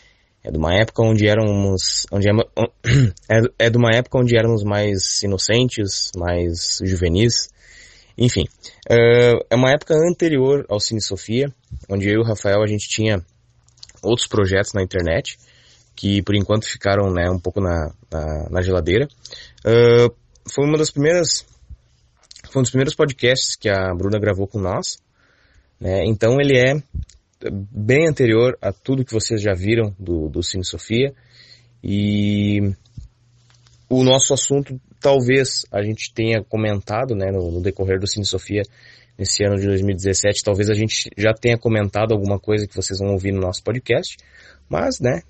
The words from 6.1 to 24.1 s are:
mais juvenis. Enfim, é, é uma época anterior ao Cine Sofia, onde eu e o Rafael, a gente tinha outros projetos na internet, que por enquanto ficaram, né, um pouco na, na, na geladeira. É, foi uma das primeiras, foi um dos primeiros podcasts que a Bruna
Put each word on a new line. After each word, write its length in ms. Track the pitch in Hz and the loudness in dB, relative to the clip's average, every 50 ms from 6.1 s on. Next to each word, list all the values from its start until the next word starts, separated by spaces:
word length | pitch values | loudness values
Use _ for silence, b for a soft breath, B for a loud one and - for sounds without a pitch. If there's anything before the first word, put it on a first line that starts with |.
| - | -6
mais 640 | 90 87 87 87 87 87 85 85 85 - - - - 92 | -6 -4 -2 -2 0 -2 -2 -4 -4 -6 -6 -6 -4 -2
juvenis. 680 | 95 95 82 90 85 82 95 113 120 110 - - - B B B B B B B B B B B B B - | -2 0 0 0 2 2 4 2 2 2 0 -4 -6 B B B B B B B B B B B B B 0
Enfim, 260 | 120 123 - 98 73 - - B B B B B B - | 0 0 2 0 -2 -4 -6 B B B B B B 2
é, 440 | 117 117 117 117 120 120 120 120 117 - - - | 4 6 6 6 6 6 6 6 4 2 2 0
é 40 | - | 2
uma 160 | 123 127 131 | 2 4 4
época 240 | 139 143 - - 165 | 2 0 0 0 2
anterior 720 | 156 160 175 175 - 180 165 151 131 131 135 143 143 - - | 2 2 2 2 0 0 0 2 2 2 2 2 0 0 -2
ao 120 | 104 104 | -4 -4
Cine 200 | - - 113 110 | -2 -4 -4 -4
Sofia, 460 | 104 - 101 92 - - 110 123 139 143 - _ _ _ - - - - | -4 -6 -8 -10 -8 -4 -2 -2 -2 -4 -6 _ _ _ -16 -16 -8 -6
onde 200 | 98 101 95 101 | -4 -2 0 2
eu 60 | 104 | 2
e 40 | 110 | 2
o 60 | 113 | 2
Rafael, 360 | 117 107 - - 101 98 104 | 0 -2 -2 -2 0 2 2
a 60 | 107 | 2
gente 220 | 104 107 104 - - | 0 -2 -4 -4 -6
tinha 360 | - - 107 110 107 90 85 - _ _ _ _ _ _ _ _ _ _ - - _ - - | -4 -2 0 0 0 -2 -4 -8 _ _ _ _ _ _ _ _ _ _ -20 -20 _ -6 -2
outros 240 | 101 120 120 - | -2 0 0 -2
projetos 460 | - - 107 101 92 95 95 101 - - | -2 0 0 2 2 2 0 0 0 -2
na 100 | 101 92 | -2 -4
internet, 560 | 92 - 92 85 82 82 127 - - - b b b b b b b b b b b _ | -2 -2 -2 -2 0 0 -2 -2 -6 -12 b b b b b b b b b b b _
que 280 | - - 101 101 101 92 | -6 -2 0 0 0 0
por 120 | - 101 | 0 0
enquanto 320 | 104 95 - 104 110 - | 0 0 0 -2 -2 -2
ficaram, 460 | - - - - 101 98 101 101 95 90 | -6 -12 -6 -2 0 0 0 0 0 0
né, 180 | 87 87 90 | 0 0 0
um 80 | 92 87 | -2 -2
pouco 220 | - 92 - 104 | -4 -6 -4 -4
na, 320 | 95 90 85 82 78 78 - - _ _ | -2 -2 -2 -2 -4 -6 -8 -14 _ _
na, 380 | 80 80 78 78 76 76 78 80 | -8 -8 -6 -6 -6 -6 -6 -4
na 120 | 82 92 90 | -4 -2 0
geladeira. 440 | 92 92 90 78 85 90 113 143 147 - B B B B B B B B B - | 0 0 0 0 2 2 2 0 -2 -6 B B B B B B B B B 0
É, 440 | 107 113 117 120 120 120 120 120 117 - _ _ _ _ _ _ - | 4 6 6 8 8 8 6 6 4 2 _ _ _ _ _ _ -8
foi 140 | - 139 143 | -4 -2 0
uma 140 | 147 156 151 | 0 2 0
das 120 | 156 - | 0 -2
primeiras, 560 | - 143 143 156 170 180 165 139 - - - _ _ _ - _ - - _ _ _ _ _ _ _ _ _ _ - - - - | 0 0 2 2 2 2 2 0 -2 -4 -6 _ _ _ -20 _ -20 -20 _ _ _ _ _ _ _ _ _ _ -20 -20 -20 -6
foi 100 | - 135 | -2 -2
um 20 | 127 | -2
dos 80 | 117 | 0
primeiros 240 | - 131 139 156 - | 0 0 0 0 0
podcasts 600 | - 156 143 127 - - 120 127 127 - - - | 0 -2 -2 0 0 2 2 2 2 0 -4 -6
que 140 | - - 107 | -4 -2 -2
a 260 | 98 95 92 92 90 | 0 0 0 -2 -2
Bruna 240 | 87 92 101 | -2 -2 -2